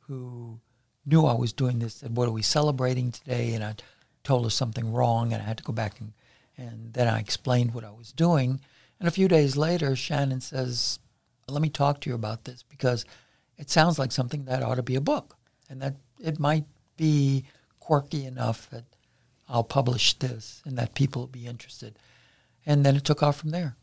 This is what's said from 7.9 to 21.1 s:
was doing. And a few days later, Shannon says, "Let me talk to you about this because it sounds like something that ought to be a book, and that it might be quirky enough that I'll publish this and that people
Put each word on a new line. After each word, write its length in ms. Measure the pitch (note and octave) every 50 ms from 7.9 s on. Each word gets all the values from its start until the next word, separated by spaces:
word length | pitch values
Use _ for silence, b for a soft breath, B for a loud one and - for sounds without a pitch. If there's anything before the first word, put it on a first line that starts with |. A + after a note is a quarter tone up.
was 200 | G2+ A2+ A#2+ -
doing. 500 | - - E3 F3 F3 C#3+ B2+ B2+ C3 C3+ b b b b b b b _
And 80 | F#3
a 40 | E3+
few 160 | E3 F#3+ F#3+
days 300 | F#3+ F3 D#3 D3 C#3 C3
later, 380 | C#3+ D3+ E3 F3 F3 D#3 C#3 C3+
Shannon 460 | B2 - - D#3+ C#3 C#3 C#3 C3 B2+
says, 580 | - - - C3 C3 B2 B2 A#2+ - - - - _ _ _ _ _ _ _ _ _
"Let 140 | - C#3 D3
me 80 | D#3 D#3
talk 320 | - - C#3 C#3+ D3 C#3+
to 80 | - C#3+
you 60 | B2
about 300 | A#2 G#2+ G#2+ A2 A2+ _
this 180 | - B2 B2 -
because 420 | _ - - - B2+ B2 A2+ - b b b b b b b b b b
it 120 | - D3 -
sounds 300 | - D#3+ D#3 F3 E3 -
like 120 | C3+ B2
something 340 | - - B2+ A#2+ - D3 C#3
that 180 | B2+ B2+ C3 B2+
ought 120 | A#2 A#2
to 80 | B2 A#2+
be 120 | A#2+ B2+
a 60 | C3
book, 340 | C#3+ C4 D4+ B3+ - _ - _ _ _ _ _ _ _
and 120 | C3+ C3
that 140 | C3+ C#3 C#3 - _ _ _ _
it 200 | B3+ D#3+ D3+ D3
might 260 | C#3+ D3 D#3 D#3 D3+ - _ _ _ _ _
be 460 | - D#3+ D#3 D3+ D3 C#3 C3+ C3+ C3+ B2+ b b b b b b _
quirky 460 | - - D#3+ C#3+ C#3+ C#3+ - D3 C3+
enough 440 | C3 B2+ B2+ A#2+ A#2 A2+ - - -
that 140 | - A#2 A#2+ _ _ _ _ _ _ _ _ _ _ _ _ -
I'll 140 | B2+ A#2+ A2+
publish 500 | - - C#3 C3 B2 B2 G#2+ - - -
this 440 | - C#3 B2+ A#2+ A2+ - - - - _
and 120 | D3 C3
that 180 | A#2+ A#2 - -
people 280 | - C#3 C3+